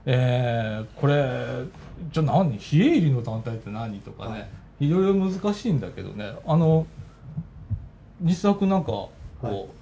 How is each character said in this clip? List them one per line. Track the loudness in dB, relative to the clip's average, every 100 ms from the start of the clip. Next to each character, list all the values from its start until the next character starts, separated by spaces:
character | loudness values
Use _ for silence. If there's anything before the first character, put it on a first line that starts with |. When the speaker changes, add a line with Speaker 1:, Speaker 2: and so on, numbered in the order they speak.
| 0
Speaker 1:
え | 2 2 2 0 0 -2 -4
ー、 | -8 0
こ | 2
れ、 | 4 2 -2 -6 -6 -8 -14 -18 -14 -6
じ | 0
ゃ |
あ | 2
何？ | 4 2 -2
非 | 2 4
営 | 6 6
利 | 4
の | 2
団 | -2 -6
体 | -6 -8
っ |
て | -8
何？ | -8 -8 -8
と | -12
か | -12 -10
ね。 |
Speaker 2:
は | -10 -12 -16 -12 -2
い。 | 2
Speaker 1:
い |
ろ | 4
い | 4
ろ |
難 | 4 2 0 -2
し | -2 0
い |
ん | 0
だ | -2
け | -10
ど | -10
ね。 | -8 -10 -8 0
あ | 4
の、 | 6 4 2 -10 -18 -18 -14 -12 -12 -14 -8 -8 -10 -20 -20 -2
西 | 0 2
澤 | 2
君 | 4 2
な | 2
ん |
か、 | 0
こ | -6 -8 -14 -18 -8
う、 | -6
Speaker 2:
は |
い。 | -6 -8 -16